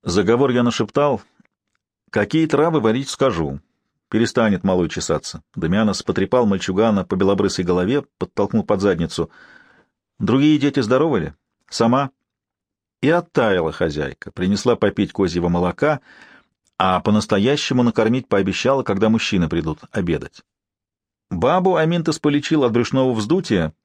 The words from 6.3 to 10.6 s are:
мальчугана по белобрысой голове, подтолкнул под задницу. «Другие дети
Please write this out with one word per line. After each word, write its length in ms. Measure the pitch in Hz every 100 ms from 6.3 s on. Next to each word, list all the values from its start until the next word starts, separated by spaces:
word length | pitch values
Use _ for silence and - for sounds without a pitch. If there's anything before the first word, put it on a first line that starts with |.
| 127 113
мальчугана 580 | 98 - 92 113 101 87
по 100 | 92
белобрысой 480 | 98 98 101 -
голове, 400 | 87 90 92 139 - _
подтолкнул 460 | - - 101 110
под 180 | - 104
задницу. 480 | 101 85 82 - 82 - - - _ _ _ _ _ _
«Другие 400 | 110 127 151
дети 220 | 151